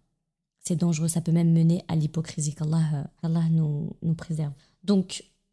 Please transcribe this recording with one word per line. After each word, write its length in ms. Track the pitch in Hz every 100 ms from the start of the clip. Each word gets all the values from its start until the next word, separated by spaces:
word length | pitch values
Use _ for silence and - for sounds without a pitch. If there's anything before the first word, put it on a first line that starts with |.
| _ _ _ _ _ _
C'est 160 | - 170
dangereux, 320 | 175 156 165
ça 140 | 165
peut 100 | 165
même 220 | 165 170
mener 300 | 165 165 170 -
à 80 | 165
l'hypocrisie, 580 | 151 165 160 - 147
qu'Allah, 280 | 147 156 160 156
euh, 100 | 147 - _
qu'Allah 260 | 165 165 165
nous, 460 | 160 156 147 160 -
nous 140 | 165 160
préserve. 380 | - 160 147 139 _ _
Donc, 400 | 180 202 185 - - _ _